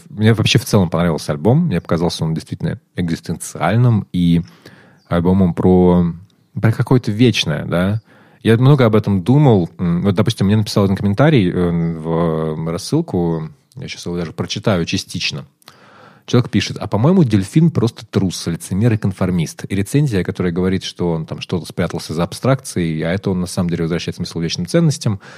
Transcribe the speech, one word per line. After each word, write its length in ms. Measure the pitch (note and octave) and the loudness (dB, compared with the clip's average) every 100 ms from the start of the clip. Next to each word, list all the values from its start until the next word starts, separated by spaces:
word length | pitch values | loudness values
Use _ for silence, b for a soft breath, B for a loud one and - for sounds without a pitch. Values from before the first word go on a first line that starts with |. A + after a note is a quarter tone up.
| - | -4
мне 240 | G2+ A2 | 0 2
вообще 240 | A2 G#2 A2 | 4 2 0
в 60 | |
целом 260 | - A2 F2 | 2 2 2
понравился 400 | E2 F2 D2+ - | 0 0 -2 -4
альбом. 360 | D2 F2+ C#3+ F3 | -2 2 2 2
Мне 140 | F2 | -2
показался 440 | - E2+ E2+ - | -2 -2 -2 -2
он 100 | D#2+ | -4
действительно 460 | D#2+ - - E2 E2+ - - | -4 -6 -8 -6 -8 -10 -6
экзистенциальным 1080 | F2 D#2 - E2 - - D#2 A2+ B2 G#2+ - | -4 -4 -6 -10 -10 -6 0 2 4 2 0
и 300 | F#2 F2 E2+ E2 B B B B B _ | 0 2 2 0 B B B B B _
альбомом 460 | F2 E2+ F#2+ F#2 | 0 2 4 2
про, 500 | E2 F#2 F#2 F2+ F2 E2+ E2+ - _ _ - | 2 4 6 6 4 2 -2 -14 _ _ -2
про 120 | A2 | 0
какое-то 380 | G#2+ A#2+ B2+ - | 0 2 2 2
вечное, 520 | G#2 B2 - - D#2 | 2 2 2 -2 -4
да. 360 | D#2 E2 F#2 A2 b b b b | -4 -2 0 -2 b b b b
Я 140 | G#2 A2+ | 0 4
много 260 | C3 D3 | 6 6
об 100 | A#2 G#2+ | 4 4
этом 260 | G2+ G2 | 2 0
думал. 480 | F2 C#3+ D3 G#2 E2 - | 2 4 6 4 2 -2
М, 240 | F2+ F2 | -2 0
вот, 120 | F#2+ G2+ | 0 0
допустим, 300 | G2+ - G2 | 0 0 2
мне 100 | G#2+ | 2
написал 280 | G#2 - | 0 0
один 120 | G2 F#2+ | 0 0
комментарий, 540 | G2+ G2+ D3+ C#3+ F2+ | 0 2 4 4 2
э, 200 | F2+ F2 E2+ E2 E2 | 0 0 0 -2 -4
в 720 | D#2+ E2 E2+ D#2+ D#2+ D#2 E2 | -4 0 0 0 -4 -4 -6
рассылку. 760 | E2+ - D3+ E3+ F#2 E2+ E2 D#2 - _ - | -6 -2 -2 0 -2 0 -2 -6 -14 _ -14
Я 120 | E2 | -12
щас 160 | - F2 | -12 -8
его 100 | F2 | -6
даже 160 | E2 | -6
прочитаю 520 | - F2+ - A2+ F#2 | -8 -8 -4 0 0
частично. 600 | E2+ F#2+ - - - - - _ b b b b b b - | 0 -4 -6 -8 -6 -8 -12 _ b b b b b b -2
Человек 240 | B2 A#2+ | 0 2
пишет: 280 | G#2+ - - | -2 -2 -6
«А, 60 | F#2+ | -6
по-моему, 360 | G2+ C#3 F#3+ | 0 2 4
«Дельфин» 480 | C3 G#2+ F#2+ D#3+ E3 | 4 2 0 2 2
просто 360 | - A2+ - - | 2 -2 -2 -6
трус, 400 | G2+ F#2 - - | -2 -2 -2 -6
лицемер 480 | E2 - F#2+ A#2+ | -8 -6 0 0
и 20 | G#2+ | 2
конформист». 680 | G#2 F#2+ F#2 F2+ D#2 - - | -2 -2 -2 0 -2 -6 -6
И 60 | |
рецензия, 500 | G2 G2 C#3 D3+ G2+ | -4 0 0 0 0
которая 280 | F2 - F2+ | -2 -2 -2
говорит, 300 | E2+ F#2 F#2 | -2 0 -2
что 280 | - - F2 | -4 -6 -4
он 160 | E2 D#2+ | -4 -6
там 160 | D#2 | -10
что-то 240 | - F2+ D2+ | -6 -6 -6
спрятался 480 | - E2+ E2 - | -6 -4 -6 -6
за 80 | D#2 | -4
абстракцией, 800 | F2 - A#2 C3+ - - E2 D#2+ | -4 -2 0 0 -2 -4 -2 -2
а 80 | E2 | -2
это 180 | G2 G2+ | -2 -2
он 100 | F2+ | -2
на 60 | F2 | -4
самом 220 | - F2 | -4 -2
деле 140 | E2 | -2
возвращает 340 | E2 E2+ - - | -2 -4 -6 -8
смысл 240 | F2 E2+ | -8 -6
вечным 260 | E2 - F3 | -6 -4 -2
ценностям. 540 | E3+ E3 C3+ - G2 B | 2 2 0 -2 -4 B